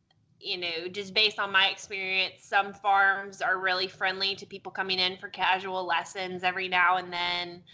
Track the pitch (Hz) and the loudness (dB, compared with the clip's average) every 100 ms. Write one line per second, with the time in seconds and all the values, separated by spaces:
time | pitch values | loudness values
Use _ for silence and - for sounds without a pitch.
0 | _ _ _ _ 190 185 175 165 180 202 | _ _ _ _ -8 -6 -4 -4 -6 -8
1 | 190 202 214 214 202 190 190 - - 196 | -2 2 2 0 2 4 4 0 -10 -6
2 | 190 190 185 - - 202 202 196 202 196 | -2 0 -2 -6 -2 0 0 -2 2 6
3 | 196 196 202 196 175 185 190 185 190 - | 6 2 -6 -4 0 0 0 0 -2 -2
4 | 190 190 196 190 202 196 185 202 190 185 | -2 0 -2 -4 -10 -14 -10 -6 -2 0
5 | 185 190 196 185 175 190 190 185 175 165 | 0 -2 -12 0 2 2 0 -4 0 -2
6 | 175 196 185 180 185 185 185 180 175 185 | -2 -8 -6 -2 -2 -2 0 4 6 4
7 | 180 175 175 175 175 180 - | 0 -2 -2 -2 -4 -12 -14